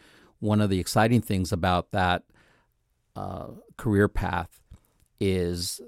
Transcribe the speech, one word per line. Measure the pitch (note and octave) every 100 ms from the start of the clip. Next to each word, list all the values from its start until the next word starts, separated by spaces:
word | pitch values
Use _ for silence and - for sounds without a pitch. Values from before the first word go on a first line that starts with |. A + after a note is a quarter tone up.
| _ - - _
One | G#2+ G#2+
of | G#2
the | F#2+
exciting | E2+ A#2 A2+ A#2+
things | - G2 F2+
about | F#2+ F#2 F2+ -
that, | G2+ F2+ F2+ - _ _ _ _ _ _ _ _
uh, | - G2 F#2 - - - -
career | A#2 G2+ G2+
path | - F#2 F2+ F2 - _ - _ _ _ -
is | G2+ F#2 F2 F2 F2 -